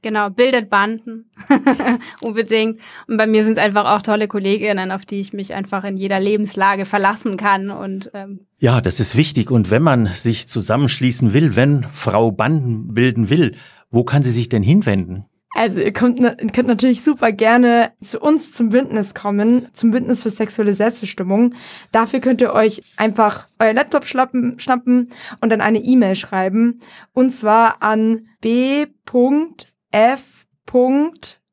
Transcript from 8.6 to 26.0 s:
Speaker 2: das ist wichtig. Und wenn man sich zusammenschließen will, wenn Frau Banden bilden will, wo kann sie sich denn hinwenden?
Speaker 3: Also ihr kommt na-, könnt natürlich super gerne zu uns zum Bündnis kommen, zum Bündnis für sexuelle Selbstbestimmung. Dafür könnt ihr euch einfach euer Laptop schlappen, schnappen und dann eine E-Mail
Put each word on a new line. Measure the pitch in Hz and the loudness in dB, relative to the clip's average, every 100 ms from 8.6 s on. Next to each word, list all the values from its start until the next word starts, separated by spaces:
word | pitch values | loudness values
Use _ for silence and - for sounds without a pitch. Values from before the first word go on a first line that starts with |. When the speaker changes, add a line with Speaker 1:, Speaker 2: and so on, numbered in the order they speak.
| 120 120 | 0 2
Speaker 2:
das | 123 - | 0 -2
ist | 107 113 | 0 0
wichtig. | 156 - 104 | 0 -2 0
Und | 123 92 | 0 2
wenn | 110 | 2
man | 160 127 107 | 4 2 0
sich | 90 120 110 - | -2 -4 -4 -4
zusammenschließen | 120 95 117 143 - 127 123 117 | -6 -2 0 0 0 -2 2 2
will, | 117 156 104 | 2 2 2
wenn | 139 143 | 2 2
Frau | 117 - - 101 113 | -2 -6 -2 2 0
Banden | 95 113 160 127 110 - | 0 0 0 -2 -6 -4
bilden | 110 127 113 104 | 0 0 2 0
will, | 151 139 - - _ _ | 2 0 -2 -20 _ _
wo | 117 120 | -2 2
kann | 147 | 0
sie | 127 | 0
sich | 117 113 | -2 -2
denn | 117 | 0
hinwenden? | 98 185 139 98 87 95 - _ _ - | 4 2 2 -2 -4 -10 -14 _ _ -4
Speaker 3:
Also | 233 - | -2 -2
ihr | - | -4
kommt | 196 247 247 | 0 0 2
na-, | 240 233 | 0 0
könnt | 226 240 247 | -4 -2 0
natürlich | 214 254 240 | 2 2 2
super | - 277 233 | 0 0 -2
gerne | 202 220 240 240 233 233 _ | 2 2 4 4 4 0 _
zu | - - | -12 -4
uns | 302 311 - | 0 0 -2
zum | - 226 | -4 2
Bündnis | 240 269 220 202 - | 2 0 -4 -6 -6
kommen, | 202 202 220 247 247 | -4 0 2 2 0
zum | - 233 | -2 0
Bündnis | 240 240 247 | 0 -2 -4
für | 220 | -4
sexuelle | 202 214 - 208 196 | -4 -6 -2 -2 2
Selbstbestimmung. | 214 240 202 - 185 196 240 240 - - - | 0 -2 -10 -8 -2 2 2 0 -20 -20 -2
Dafür | 220 226 262 | 0 0 0
könnt | 254 254 | 0 2
ihr | 247 | 2
euch | 208 214 214 _ - | 2 0 0 _ -2
einfach | 220 214 208 - - _ | 0 2 0 0 -16 _
euer | 226 | 2
Laptop | 226 285 294 - | 2 0 -2 -2
schlappen, | 262 254 254 240 247 | -2 -2 0 -4 -6
schnappen | - 254 247 247 240 - - - | -4 -2 2 0 0 -12 -20 -4
und | 226 | 0
dann | 220 | 2
eine | 208 226 | 2 0
E-Mail | 247 254 | 2 4